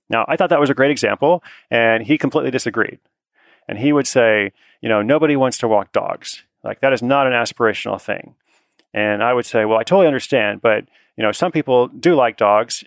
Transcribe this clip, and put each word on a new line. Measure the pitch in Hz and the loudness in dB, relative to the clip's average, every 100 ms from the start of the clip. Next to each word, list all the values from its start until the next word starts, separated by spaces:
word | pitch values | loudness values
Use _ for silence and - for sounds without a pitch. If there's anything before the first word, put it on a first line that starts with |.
| _ | _
Now, | 113 - | -4 -2
I | 160 | -2
thought | 180 | 0
that | 156 | 2
was | 143 | 2
a | |
great | 127 135 | 2 0
example, | 143 110 98 143 175 - - _ | 0 -2 0 0 0 -2 -20 _
and | 117 113 113 | 0 2 2
he | 110 151 | 0 -2
completely | 139 151 135 | 0 -2 -2
disagreed. | 127 120 113 104 - _ _ _ _ _ _ - | -4 -4 -4 -4 -6 _ _ _ _ _ _ -14
And | 98 | -4
he | 135 | 0
would | 147 135 | 0 2
say, | 131 113 107 98 - _ _ | 2 4 2 0 -8 _ _
you | 117 | -2
know, | 107 | 0
"Nobody | 107 151 151 143 | 2 2 2 2
wants | 131 - | 0 -2
to | 117 | 0
walk | 107 98 | 0 0
dogs. | 107 - - - - _ _ | -4 -4 -8 -12 -18 _ _
Like, | - 104 | -12 -4
that | 135 | 0
is | 127 | 0
not | 123 139 135 | 0 0 2
an | |
aspirational | 120 117 - 113 101 110 104 | 0 -2 -2 -2 -2 -6 -8
thing." | - 101 - _ _ _ _ _ _ | -8 -10 -12 _ _ _ _ _ _
And | 107 107 104 | -4 -2 -2
I | 117 | 0
would | 123 117 | -2 -2
say, | 113 | -2
"Well, | 107 110 | 0 0
I | |
totally | 113 190 170 | 2 2 2
understand, | 135 - 131 107 101 | 0 -2 -2 -2 -2
but, | 117 107 104 _ _ - | 0 -2 -4 _ _ -4
you | |
know, | 110 | -4
some | 107 180 | -2 -2
people | 156 139 123 120 | -2 0 2 2
do | - 165 | 0 0
like | 165 120 113 | 2 2 2
dogs, | 107 104 120 - | 2 2 0 -6